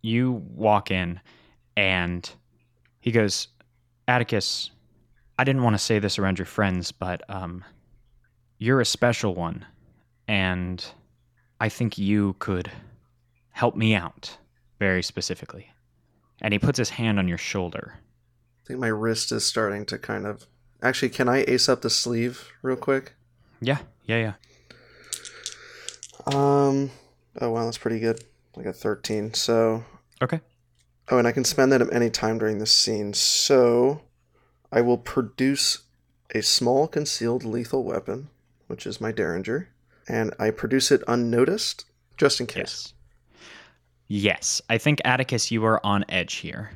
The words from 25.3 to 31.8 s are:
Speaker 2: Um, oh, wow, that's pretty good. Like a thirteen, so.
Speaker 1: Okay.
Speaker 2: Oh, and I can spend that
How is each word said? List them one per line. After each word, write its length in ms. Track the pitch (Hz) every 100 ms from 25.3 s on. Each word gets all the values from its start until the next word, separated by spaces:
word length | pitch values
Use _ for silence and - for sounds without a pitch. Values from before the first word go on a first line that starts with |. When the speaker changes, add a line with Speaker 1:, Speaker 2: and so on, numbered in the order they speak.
| - - - - - - - - - -
Speaker 2:
Um, 640 | 139 139 143 139 139 139 - _ _ _ -
oh, 100 | 120
wow, 140 | 113
that's 140 | 117 117
pretty 220 | 113 113
good. 240 | 113 113 - _ _ -
Like 100 | 95
a 60 |
thirteen, 600 | - 110 104 - 107 107
so. 500 | - - 117 113 110 113 - _ _
Speaker 1:
Okay. 180 | 131 160 _ _ _ _ _ _ -
Speaker 2:
Oh, 80 | 127
and 80 | 120
I 60 |
can 120 | 139
spend 280 | 127 - 135
that 80 | 135